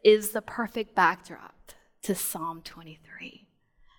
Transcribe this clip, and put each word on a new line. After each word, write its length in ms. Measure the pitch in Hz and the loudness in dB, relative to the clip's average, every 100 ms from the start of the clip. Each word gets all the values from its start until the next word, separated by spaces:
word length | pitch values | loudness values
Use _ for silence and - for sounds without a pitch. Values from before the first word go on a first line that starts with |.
is 280 | 214 214 208 | 6 6 4
the 100 | 220 | -6
perfect 540 | - - 220 233 214 - | -8 -8 -6 -6 -6 2
backdrop 760 | 175 185 - 165 - - - - _ _ | 2 2 -8 -18 -20 -20 -20 -20 _ _
to 100 | - | -6
Psalm 480 | 190 - - 165 165 | -4 -4 -6 -8 -10
twenty-three, 880 | - - 165 160 - - - - _ _ _ _ - | -14 -18 -20 -20 -20 -20 -20 -20 _ _ _ _ -20